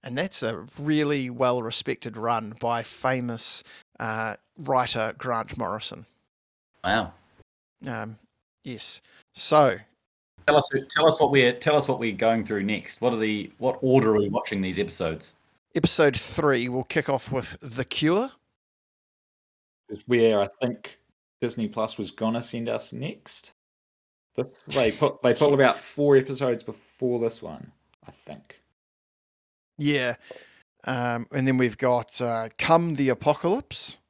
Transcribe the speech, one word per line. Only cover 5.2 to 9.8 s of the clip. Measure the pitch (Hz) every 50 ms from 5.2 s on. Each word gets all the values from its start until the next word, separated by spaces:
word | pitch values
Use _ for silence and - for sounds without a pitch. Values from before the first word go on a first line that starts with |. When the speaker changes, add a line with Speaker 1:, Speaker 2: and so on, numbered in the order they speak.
| - 127 120 113 113 - - -
Speaker 1:
Morrison. | 117 90 98 110 - - - - - _ _ _ _ _ _ _ _ _ _ _ _ _ _ _ -
Speaker 2:
Wow. | 92 101 113 101 82 - _ _ _ _ _ - _ _ _ _ _ _ _ - 143
Speaker 1:
Um, | 120 110 110 110 110 107 _ _ _ _ _ _ _ _ _
yes. | 147 123 107 - - - - _ _ _ - - _ _
So | - - - 156 151 147 131 101 -